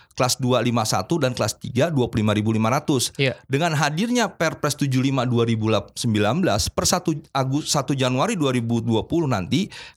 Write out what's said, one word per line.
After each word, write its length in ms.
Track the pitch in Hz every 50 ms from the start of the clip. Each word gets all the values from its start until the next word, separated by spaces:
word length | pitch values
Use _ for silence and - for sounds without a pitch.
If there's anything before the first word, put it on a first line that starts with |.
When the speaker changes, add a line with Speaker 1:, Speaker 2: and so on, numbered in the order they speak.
| - _ _
Speaker 1:
kelas 240 | - 131 127 - -
dua 240 | 127 123 123 120
lima 240 | 117 123 117 120 107
satu, 320 | - 123 98 95 - 170 170
dan 160 | 135 127 113
kelas 240 | - 113 110 - -
tiga 320 | - - - 117 143 175
dua 160 | 160 131 120
puluh 160 | 107 - 110
lima 140 | 107 110 104
ribu 180 | 107 107 113 113
lima 160 | 110 110 113
ratus. 400 | 127 147 - - 151 127 - - - -
Speaker 2:
Iya. 160 | 139 131 - - - -
Speaker 1:
Dengan 240 | 131 139 170 170 156
hadirnya 560 | 143 156 143 151 160 220 233 247 247 226 196
Perpres 480 | - - 170 160 156 - - 147 - -
tujuh 240 | 147 139 127 131
lima 220 | 127 139 135 135 120
dua 180 | 127 117 117
ribu 300 | 117 117 113 107 107 110
sembilan 720 | 110 101 - - - - - 120 104 104 101 101 123 175 190
belas 240 | 131 101 110 - -
per 140 | - - 185
satu 320 | - 190 180 - 170 160 147 - -
Agus-, 400 | - 139 131 131 131 147 160 -
satu 240 | - 151 127 - 147
Januari 420 | 135 131 127 127 127 156 208 240 180
dua 160 | 147 131 127
ribu 240 | 123 117 117 120 117
dua 300 | 113 117 113 107 95 -
puluh 180 | 151 170 165
nanti, 400 | 135 123 98 87 - 117 151 202 - - - - - -